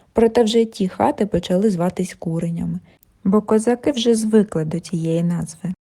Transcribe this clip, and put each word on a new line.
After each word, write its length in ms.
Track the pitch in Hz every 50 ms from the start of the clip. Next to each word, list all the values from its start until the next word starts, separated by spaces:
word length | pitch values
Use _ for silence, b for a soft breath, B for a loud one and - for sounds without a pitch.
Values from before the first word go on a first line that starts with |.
| b b -
Проте 280 | 226 226 226 226 247
вже 180 | 226 208 233 233
й 60 | 226
ті 220 | 220 - - 190 185
хати 380 | - - 214 285 294 - 208
почали 440 | 202 - 175 - - 185 185 208 220
зватись 440 | 185 165 175 190 180 - 185 - -
куренями, 680 | - - 170 160 165 170 170 165 170 175 170 170 180 b b b b b _ _ _ -
бо 180 | 196 202 214
козаки 500 | 214 - 220 214 220 233 240 240 - 311
вже 220 | 285 240 226 240 233
звикли 500 | 220 220 214 220 214 202 - - 160 156
до 140 | 156 170 170
тієї 420 | - - 185 165 160 165 165 170
назви. 520 | 170 170 170 165 165 - - - - 175 185 -